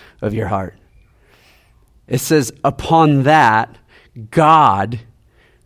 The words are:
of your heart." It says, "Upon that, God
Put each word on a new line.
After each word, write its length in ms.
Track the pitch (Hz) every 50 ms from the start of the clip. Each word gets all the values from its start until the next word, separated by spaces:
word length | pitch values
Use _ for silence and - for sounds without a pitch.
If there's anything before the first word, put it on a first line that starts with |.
| - - _ _
of 120 | - 107 107
your 140 | 113 104
heart." 280 | 95 104 95 95 90 - _ _ _ _ _ _ _ _ _ _ _ _ _ _ _ _ _ _ _ _ _ _ _ _ _ _
It 100 | - 120
says, 340 | - - - 160 151 123 - - - -
"Upon 600 | 139 139 - - - 165 160 160 151 143 135 127
that, 540 | 147 156 156 127 110 110 110 117 - - _ _ _ _ _ _ _ _ 117 110 -
God 680 | - 165 151 156 160 156 143 113 95 98 101 110 123 107 - - _ _ _ _ _ _ _ _ _ _ _